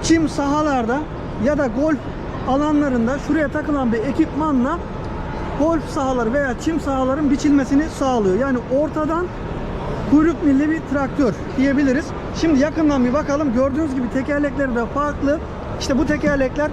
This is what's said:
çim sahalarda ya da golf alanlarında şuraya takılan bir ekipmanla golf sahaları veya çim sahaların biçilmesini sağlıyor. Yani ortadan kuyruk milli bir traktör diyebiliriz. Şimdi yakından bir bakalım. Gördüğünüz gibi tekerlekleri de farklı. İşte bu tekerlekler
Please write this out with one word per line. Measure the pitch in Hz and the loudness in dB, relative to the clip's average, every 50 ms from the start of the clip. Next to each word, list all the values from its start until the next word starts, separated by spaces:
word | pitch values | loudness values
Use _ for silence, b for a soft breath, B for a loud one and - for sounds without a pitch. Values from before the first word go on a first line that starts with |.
| - | 4
çim | - 320 330 320 269 | 4 4 4 4 0
sahalarda | - - 285 277 285 302 302 302 277 254 226 214 240 285 311 320 - - - - - - 208 | 0 -2 0 0 2 2 2 2 2 0 0 0 -2 -2 -4 -6 -8 -10 -8 -8 -6 0 0
ya | 262 302 | 2 2
da | 285 285 | 2 0
golf | 254 196 247 285 311 311 247 - - - - - - - - - - | 0 0 0 2 2 0 0 -4 -8 -10 -8 -8 -8 -8 -6 -2 0
alanlarında | 240 277 294 302 302 294 294 285 254 240 226 226 269 294 - | 0 2 2 2 2 2 2 2 0 0 0 0 -2 -2 -2
şuraya | - 302 320 302 | 0 0 0 0
takılan | 269 - 302 302 - 294 285 262 240 214 | 0 -2 -4 -2 0 -2 0 0 0 0
bir | |
ekipmanla | 226 214 285 247 - 320 - - 277 311 311 285 254 240 269 330 349 - - - - - - - - - - - - - - - - | 0 0 -2 2 0 0 0 0 -2 0 2 2 2 2 0 0 -2 -6 -8 -8 -8 -8 -8 -8 -8 -6 -6 -6 -6 -6 -6 -2 0
golf | 277 320 330 311 - - | 2 2 2 0 -2 -4
sahaları | - 302 277 262 262 247 233 220 233 | -4 -2 -2 0 0 0 0 0 0
veya | 285 285 269 240 - | 0 0 0 -2 -2
çim | - 311 330 294 | -2 -2 -2 -2
sahaların | - 285 269 262 262 254 269 302 311 269 | -2 -2 -2 0 0 0 0 0 2 0
biçilmesini | 277 285 - 302 285 277 269 - 277 277 311 | 0 2 2 4 4 4 4 4 2 2 2
sağlıyor. | 320 - - 285 269 254 240 208 190 180 208 | 0 -2 -2 0 0 2 2 2 2 2 2
Yani | 262 277 262 247 226 - 247 269 | 2 0 0 -2 -2 0 0 0
ortadan | 302 311 - 311 311 294 320 330 359 349 - - - - - - - - - - - - - - - - | 0 0 0 -2 -2 0 0 -2 -2 -4 -6 -8 -8 -6 -6 -6 -6 -6 -6 -6 -6 -6 -6 -4 0 4
kuyruk | 240 294 330 339 320 - - | 4 6 6 4 2 2 2
milli | 294 277 269 294 302 | 4 4 4 4 2
bir | 320 320 - - 269 | 0 -2 -2 -2 -2
traktör | 285 277 247 - - 285 226 180 - - - - | -2 -2 -2 0 0 2 0 0 -2 -6 -6 -2
diyebiliriz. | - 262 277 269 269 294 269 240 285 330 - - - - - - - | 0 2 2 2 2 2 2 2 0 -2 -4 -8 -8 -8 -8 -4 0
Şimdi | - 330 311 254 | 2 4 4 4
yakından | 277 311 277 311 320 294 285 269 247 | 4 2 2 2 2 2 4 4 2
bir | 247 240 | 2 2
bakalım. | 294 294 294 277 285 320 277 214 | 0 0 0 0 0 0 0 2
Gördüğünüz | 247 262 277 262 294 330 302 269 | 2 2 2 0 0 -2 -2 -2
gibi | 277 247 214 - | -2 -4 -2 -2
tekerlekleri | 262 262 - 285 285 294 285 247 277 277 262 233 | -2 -2 -2 -2 0 0 -2 0 -2 -2 -2 0
de | 233 233 | -2 -2
farklı. | - 220 277 285 294 277 - 285 277 294 330 - - - - - - - - | -2 -2 -2 -2 -2 -2 -2 0 0 0 0 -2 -8 -10 -10 -8 -8 -8 -6
İşte | - - 277 | -2 0 0
bu | 240 302 | 0 2
tekerlekler | - 302 294 - 294 294 277 262 254 240 285 294 302 | 2 0 2 2 0 2 2 0 0 0 -2 -2 -2